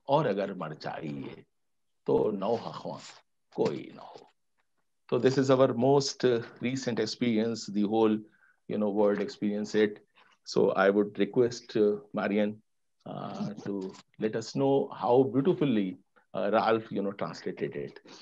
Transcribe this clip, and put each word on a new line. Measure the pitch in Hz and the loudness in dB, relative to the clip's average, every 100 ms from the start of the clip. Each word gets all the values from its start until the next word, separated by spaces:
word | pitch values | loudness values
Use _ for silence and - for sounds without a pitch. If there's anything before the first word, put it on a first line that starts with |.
| - | 0
और | 147 135 | 2 2
अगर | 101 98 90 | 0 -4 -6
मर | 78 76 | -10 -8
जाइए | 78 - 78 71 - - - _ _ _ _ _ - | -10 -10 -10 -10 -12 -16 -20 _ _ _ _ _ 0
तो | 135 110 | 2 0
नौ | 98 98 117 | -2 -2 -2
हख्वां | - - 87 73 - - _ _ _ | -4 -10 -10 -12 -16 -20 _ _ _
कोई | - 101 67 - | -4 -2 -4 -10
न | - | -16
हो। | - - - _ _ _ _ _ _ _ - | -20 -20 -20 _ _ _ _ _ _ _ -4
So | 127 | 2
this | 127 139 | 4 4
is | 131 | 4
our | 131 131 | 6 4
most, | 117 131 139 135 - | 4 4 4 2 0
uh, | 127 117 - - | 2 2 -2 -6
recent | 120 131 123 110 | -4 -4 -2 -2
experience, | 110 - 120 107 113 110 - | -2 -2 0 2 0 -4 -4
the | 101 | -2
whole, | 101 110 110 110 - _ _ _ - | 2 4 4 2 -4 _ _ _ -8
you | 110 | -2
know, | 107 | 0
world | 104 104 101 | 2 2 2
experience | 98 - 104 104 104 | -4 -4 -4 -4 -2
it। | 107 107 - _ _ _ _ | 2 2 0 _ _ _ _
So | - - 98 | -4 2 2
I | - 98 | 4 4
would | 101 104 98 | 4 0 -2
request, | 98 127 117 - - 110 | 0 2 0 -2 -4 2
uh, | 104 104 - | 2 0 -6
Marian, | 104 101 101 104 107 _ _ _ _ 98 | -4 -2 0 0 -4 _ _ _ _ -14
uh, | 98 98 98 104 - | -10 -10 -8 -8 -8
to | 98 101 95 - _ - | -8 -6 -8 -12 _ -6
let | 107 113 | -4 -4
us | 113 135 | -6 -2
know | 139 139 - | 2 2 0
how | - 98 123 | -2 4 4
beautifully, | 131 123 180 - 147 110 95 90 _ _ _ | 4 2 2 2 2 2 0 -6 _ _ _
uh, | - 101 | -4 0
Ralph, | 107 98 113 110 | 2 4 2 0
you | 104 | -6
know, | 98 | -6
translated | - 82 85 95 - 73 71 | -6 -8 -8 -10 -6 -6 -6
it। | 71 - - - | -12 -14 -20 -20